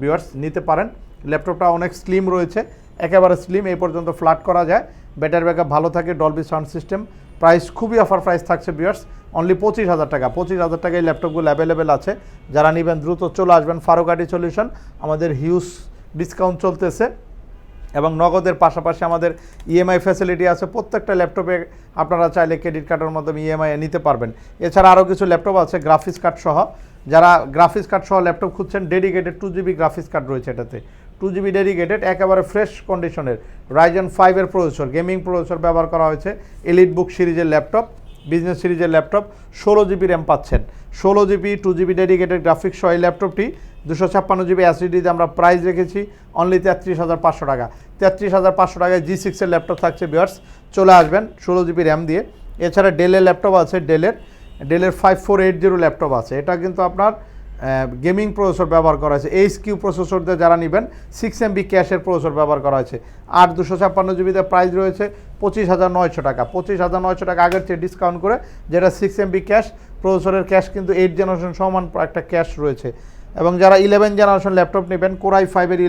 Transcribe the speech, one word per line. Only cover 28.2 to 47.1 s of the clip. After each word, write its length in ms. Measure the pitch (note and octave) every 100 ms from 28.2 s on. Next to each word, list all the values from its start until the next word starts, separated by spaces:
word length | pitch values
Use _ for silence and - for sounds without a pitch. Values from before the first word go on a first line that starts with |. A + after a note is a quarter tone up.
| F3+
ল্যাপটপ 220 | E3+ F#3+ -
খুঁজছেন, 260 | F#3+ G3+ F3
ডেডিকেটেড 420 | F#3 F#3+ F#3 F3+ -
টু 60 | G3 F3
জিবি 180 | F#3 D#3+
গ্রাফিক্স 300 | D#3 D#3+ -
কার্ড 120 | D#3+ C3
রয়েছে 180 | C3+ B2+
এটাতে, 240 | B2 A#2+ A#2 - - - -
টু 60 | F#3+
জিবি 180 | F#3 G3 F#3+
ডেডিকেটেড, 420 | F#3+ F3 E3+ G#3+ F#3
একেবারে 280 | F#3 F#3+ F#3+ F#3
ফ্রেশ 200 | G#3 G#3 - -
কন্ডিশনের 480 | F3+ E3+ E3 C3+ A2+ - - - C3+
Ryzen 320 | E3+ F3+ F#3 -
ফাইভ 160 | F#3+ F#3+
এর 60 | F#3
প্রসেসর, 340 | F#3+ E3 C#3+ C3+ D3+
গেমিং 220 | F3 F#3 F#3
প্রসেসর 380 | F3 E3+ E3+ E3+
ব্যবহার 220 | E3 E3
করা 120 | E3 D#3+
হয়েছে। 200 | D3 F#3+ G#3 - - E3+
এলিট 200 | F3+ F3+ E3
বুক 100 | F3+ -
সিরিজের 320 | F3 E3+ E3
ল্যাপটপ, 320 | D3+ C#3+ A3 A3+ - - - D3
বিজনেস 260 | E3 F3 E3+
সিরিজের 280 | F3+ E3+ E3+ D#3+
ল্যাপটপ, 280 | D#3 G3+ G3+ - - -
ষোলো 220 | G#3+ G#3 F#3+
জিবি 160 | F#3+ F#3
র্যাম 160 | E3+ D#3+
পাচ্ছেন, 320 | D3 - - - - - -
ষোলো 240 | F#3+ G#3 G3
জিবি, 220 | G3 G3 G3+
টু 60 | F#3+ E3+
জিবি 160 | F#3 F3+
ডেডিকেটেড 380 | F#3 F#3 F3 F3+ D#3+
গ্রাফিক্স 320 | D#3+ F#3+ F#3+
সহ 80 | F#3 F3
এই 60 | F3
ল্যাপটপটি 400 | F3 F#3+ F3 A#3 - - - D3+
দুশো 200 | E3 F#3
ছাপ্পান্ন 280 | G3 F#3+ F#3 F3+
জিবি 160 | F#3 F3
এসএসডি 300 | C#3+ F3+ F3+
তে 60 | E3+ E3+
আমরা 120 | E3+ F3
প্রাইস 240 | F3 F3+ F3
রেখেছি 300 | F3+ F3 G3+ G#3 - - E3
only 160 | F3 F#3 F#3+
তেত্রিশ 320 | F3+ F#3+ E3
হাজার 160 | E3+